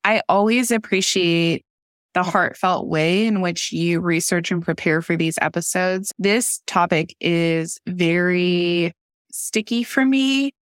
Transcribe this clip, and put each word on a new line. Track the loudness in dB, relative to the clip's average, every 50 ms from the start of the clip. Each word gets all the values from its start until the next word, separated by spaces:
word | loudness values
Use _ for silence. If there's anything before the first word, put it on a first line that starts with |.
| 2
I | 2 0 0 2
always | 2 2 4 4 4 2 2 2 2
appreciate | 0 -2 0 0 -2 0 0 0 0 2 2 2 2 2 2 0 0 -2 _ _ _ _ _ _ _ _ _ _ _
the | -2 -2
heartfelt | 0 0 0 0 0 -2 -2 -2 -2 -2 -2 -2
way | -2 0 0 2 2 2 2 2
in | 2 0 0
which | 0 -2 -2 -4 -6 -4
you | -4 -2 0 0 0 0
research | 0 0 0 0 0 0 -2 -2 0 -2
and | -4 -2 -2
prepare | -4 -6 -2 0 0 0 0 0
for | -2 -2
these | 0 0 -2 0 -2
episodes. | -2 -2 -2 -4 -6 -2 -2 -2 0 0 -2 -4 -6 -8 -8
This | -2 0 2 2 2 0 -2 -6 -6 _
topic | -4 0 0 2 2 2 0 0 -2 -8 _
is | -2 0 2 2 2 2 0 0 -2 -4 -8 -10 _
very | -8 -2 0 0 2 2 2 2 2 2 2 2 2 2 2 0 0 0 0 0 -2 -4 _ _ _ _ _ _ _
sticky | -12 -10 -10 -4 -4 -4 -2 -2 -2 -4 -2
for | -2 0 2 2
me. | 4 2 2 2 2 2 0 0 -2 _ _